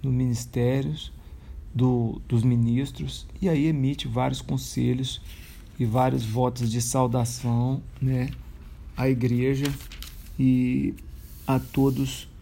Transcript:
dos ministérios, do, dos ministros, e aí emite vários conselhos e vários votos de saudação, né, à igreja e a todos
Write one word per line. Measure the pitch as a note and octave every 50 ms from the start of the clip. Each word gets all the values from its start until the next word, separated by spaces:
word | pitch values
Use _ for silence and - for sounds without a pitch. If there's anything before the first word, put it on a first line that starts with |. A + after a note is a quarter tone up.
dos | - C#3
ministérios, | B2+ B2+ B2+ B2+ A#2+ A#2+ A#2+ - - B2 A#2+ A#2+ C3 C#3 C3+ D3 D#3 - - - - - - - - - - - - - - - -
do, | A#2 B2 B2+ B2+ A#2+ A#2 A2+ - - - -
dos | B2 A#2 A2
ministros, | B2+ B2 A#2+ A#2 A#2 A#2 B2 C#3 C#3 - - D#3 C3+ C3 - - - - -
e | - F#3+
aí | E3 D3 C#3+
emite | D#3+ D#3+ C#3+ C3 C3+ C#3+ - - C3
vários | A2+ A#2+ B2+ C3 C3 C3
conselhos | - - C#3 C3 C3 - - B2+ B2 B2 B2+ B2+ C3+ B2+ - - - - - - - - - - - - - -
e | B2+
vários | A2+ G#2+ B2+ B2+ C3 C3 C3 A#2
votos | A2 G#2+ A#2+ B2+ B2 B2 B2 A#2+ A#2
de | G#2+ A#2+
saudação, | A#2 - - C3+ C3 B2 A#2 B2+ A#2 A#2+ - - - A#2+ A#2 A#2 A#2+ B2+ C3 C3+ - - - -
né, | C3+ C3 C3 B2+ B2 C3+ - - - - - - - - - - - - -
à | - B2+ C3+
igreja | C3+ A#2+ A#2+ A#2+ A#2+ A#2+ B2 C3 C#3 C3+ C#3 C#3+ C#3 C3+ - - - - - - - - - - - -
e | C3 B2+ B2+ B2+ B2+ B2 B2+ C3+ C#3+ - - - - - - - - - - - -
a | - C3+ C3
todos | B2+ - - C#3 C3+ C#3 C3+ C3 C#3 C3 - - - - - -